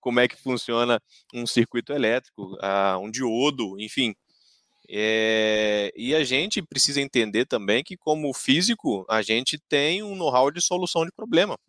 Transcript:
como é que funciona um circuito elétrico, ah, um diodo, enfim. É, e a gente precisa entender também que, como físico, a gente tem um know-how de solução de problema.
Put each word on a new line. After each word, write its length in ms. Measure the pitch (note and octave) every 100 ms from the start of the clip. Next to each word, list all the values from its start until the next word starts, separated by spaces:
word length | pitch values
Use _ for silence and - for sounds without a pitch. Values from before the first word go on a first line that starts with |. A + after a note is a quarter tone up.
como 180 | C3 A#2+
é 80 | B2
que 80 | -
funciona 640 | C3+ B2 - A#2 A#2+ A#2 _ _ _
um 120 | A#2+ A#2+
circuito 480 | - A2+ A#2+ A#2
elétrico, 640 | C#3+ A#2 A#2+ _ - F#2+ F#2+
ah, 360 | G2 G2 G2 F#2+
um 120 | G2+
diodo, 680 | A2+ B2+ A2+ C#3 C#3 A2 F#2+
enfim. 360 | G#2 - B2 G2+ _ _ _ _ _ _ _
É, 1000 | G#2 A2 A2 A2 A2 A2 G#2+ G#2+ G#2 G2+ -
e 180 | A#2+ D3+
a 80 |
gente 380 | C#3 C3 F3+ -
precisa 400 | E3+ - - C#3+
entender 440 | C#3 B2+ A2 G#2 C#3
também 380 | A#2+ G2+ A2
que, 140 | - F#3
como 360 | - D#3 D3+
físico, 720 | C3 - C#3 F#3+ A#3 - G#2 F#2
a 120 | A2
gente 360 | G#2 A2+ C3 D3+ _
tem 340 | D3 C#3+ F3+
um 120 | G#3 G3
know-how 360 | E3 B2+ C3+
de 100 | D#3+
solução 440 | E3+ F3+ F3+ E3+ E3
de 60 |
problema. 460 | - E3 C#3 G3+ C3+